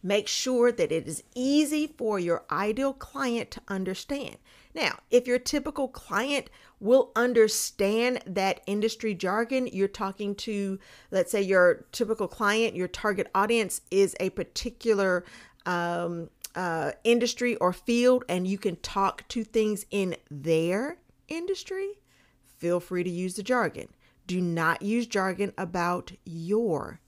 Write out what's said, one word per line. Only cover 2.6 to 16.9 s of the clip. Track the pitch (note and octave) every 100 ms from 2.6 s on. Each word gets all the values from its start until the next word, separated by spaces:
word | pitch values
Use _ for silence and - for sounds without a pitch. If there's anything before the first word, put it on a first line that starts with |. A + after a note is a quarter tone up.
| G#3 A3 C#4
client | C4+ - C#4 C4 A#3 -
to | - -
understand. | F#3+ F#3 F#3 - C#4+ C4+ - _ - _ D#4+
Now, | A3+ - _
if | A#3+ B3
your | B3
typical | B3+ D4 C#4+ D4 C4
client | - - F3+ C4 C#4 - - - _
will | G3+ C4 B3+ -
understand | B3 A#3 A3 G#3+ - - G3 A3 B3 B3+ -
that | F#3+ F#3+ - -
industry | G3+ A3 A3 A3
jargon, | F#3 F#3+ G3+ A#3 C4 B3+
you're | F#3 G3
talking | G3 G3 G3 G#3 G3+
to, | - G3+ G3 F#3+ - - -
let's | F#3+ -
say | G#3
your | G3 F#3+ F3+ - -
typical | - G#3+ A3 F#3+
client, | - G#3 G#3+ A3+ -
your | F3+
target | - G#3+ G3 -
audience | F#3+ G#3 A#3 G3 - _
is | F#3+ G3 -
a | F#3+
particular, | - - - A#3+ - A#3 G3+ F#3+ F3+ F3 - - _ -
um, | F3 F3 F3 F3 E3+ E3 _ -
uh, | - F3+ E3 C#3+